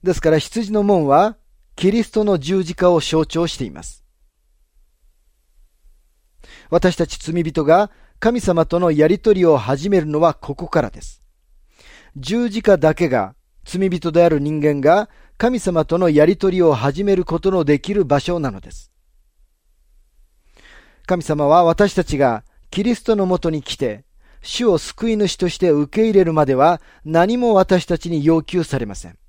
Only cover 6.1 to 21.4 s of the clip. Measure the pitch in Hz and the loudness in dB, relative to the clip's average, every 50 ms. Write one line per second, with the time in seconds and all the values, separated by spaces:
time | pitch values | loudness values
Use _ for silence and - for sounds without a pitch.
6.1 | _ _ _ _ _ _ - - - - - - - 175 - 185 170 - 170 160 | _ _ _ _ _ _ -20 -20 -20 -20 -10 -2 -2 2 2 2 0 0 -4 -6
7.1 | - - - - 165 175 165 160 143 165 147 143 160 185 208 202 _ _ - _ | -6 -14 -10 -6 -4 -4 -4 -2 -2 -2 2 4 4 4 4 0 _ _ -20 _
8.1 | _ - - 220 240 247 - 196 175 170 160 - - 175 180 170 156 147 151 160 | _ -2 -2 -2 -2 0 -2 0 0 0 0 0 0 0 0 0 2 4 4 2
9.1 | 190 196 - 220 208 185 180 165 156 131 104 107 135 135 151 202 202 185 151 151 | 2 2 2 0 2 4 4 4 4 2 2 -2 -4 -4 -2 0 0 0 0 0
10.1 | 147 151 165 165 147 - - - 139 - 175 160 - 165 131 104 - - - - | -2 2 2 0 0 -2 -10 -12 -12 -12 -10 -4 -2 -2 -2 -2 -8 -14 -20 -20
11.1 | - _ _ _ _ _ _ _ _ _ _ _ _ _ _ - - - _ _ | -20 _ _ _ _ _ _ _ _ _ _ _ _ _ _ -20 -20 -20 _ _
12.1 | _ 139 131 127 202 240 240 233 196 226 - 214 196 156 139 156 156 - 175 151 | _ -14 -8 -4 -4 -2 -2 -2 -4 -2 4 4 4 4 4 2 2 2 0 0
13.1 | 127 117 98 92 117 _ _ _ _ _ - - - 180 190 190 175 165 - 170 | 0 -2 -2 -4 -8 _ _ _ _ _ -18 -10 -6 -4 -2 -2 -2 -4 -6 0
14.1 | 156 170 175 170 160 147 139 151 156 151 143 151 147 143 135 151 170 202 220 - | 2 4 4 4 4 0 -2 -2 -4 0 0 0 0 2 2 4 4 4 0 -4
15.1 | _ _ - _ _ _ - 240 254 226 - 190 175 165 156 - 165 175 185 170 | _ _ -20 _ _ _ -2 -2 -2 -2 -4 -2 -2 -2 -2 0 -2 0 0 2
16.1 | 151 147 151 160 - - - 190 180 185 175 160 143 113 113 139 139 170 202 202 | 4 4 4 4 2 0 -2 -2 0 2 2 2 2 2 0 -4 -4 -2 -2 0
17.1 | 196 185 175 - 165 165 - 190 190 185 160 143 147 139 - 180 202 208 185 127 | 0 -2 -2 -4 -6 -2 -2 -2 0 0 2 0 0 0 0 -4 -2 -2 0 0
18.1 | 143 143 - - 175 170 151 131 98 95 - - - - - _ _ _ _ _ | 0 -2 0 -4 -6 -4 -4 -6 -8 -10 -18 -20 -20 -20 -20 _ _ _ _ _
19.1 | _ _ _ _ _ _ _ _ _ _ _ _ _ _ _ _ _ _ _ _ | _ _ _ _ _ _ _ _ _ _ _ _ _ _ _ _ _ _ _ _
20.1 | _ _ _ _ _ _ _ _ _ - _ - - - _ _ _ _ _ - | _ _ _ _ _ _ _ _ _ -20 _ -20 -20 -20 _ _ _ _ _ -4
21.1 | 180 175 147 - 156 147 | -4 -4 -2 -4 -2 0